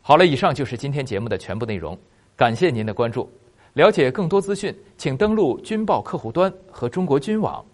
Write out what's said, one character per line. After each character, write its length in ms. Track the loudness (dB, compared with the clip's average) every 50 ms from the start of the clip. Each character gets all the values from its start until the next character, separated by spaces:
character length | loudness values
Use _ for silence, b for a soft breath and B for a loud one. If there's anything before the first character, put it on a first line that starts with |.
好 160 | _ 6 6
了， 80 | 8 8
以 100 | 4 4
上 160 | 2 0 -2 0
就 100 | -2 -4
是 100 | -6 -6
今 160 | -8 -6 -6
天 140 | -4 -4 -4
节 140 | -4 -4 -6
目 100 | -4 -4
的 80 | -6
全 200 | -6 -4 -8 -6
部 100 | -6 -6
内 80 | -6 -6
容， 200 | -6 -8 -10 -12 -14 b b b b b b b
感 200 | 0 2 2 2
谢 160 | 2 2 2
您 120 | 2 0 -4
的 80 | -4
关 200 | -2 -2 -2 -2
注。 180 | -2 -6 -8 -8 -14 _ _ b b b b b b
了 180 | 6 6 6
解 180 | 6 4 2 2
更 200 | 0 -2 -2 0
多 100 | 0 0
资 160 | 0 -2 -6
讯， 180 | -4 -4 -8 -8 B B B B
请 200 | -6 -6 -4 0
登 180 | 0 0 2 2
录 240 | 2 2 0 0 -4
军 260 | -6 -6 -4 -4 0
报 160 | 0 0 -2
客 160 | -2 -6 -10
户 140 | -8 -8 -4
端 200 | 0 2 0 0 0 -8 -20 -20
和 160 | -10 -8 -6
中 180 | -4 -2 -4 0
国 140 | 2 0 0
军 220 | 0 -2 -4 -2
网。 220 | -2 -4 -6 -8 -16 -20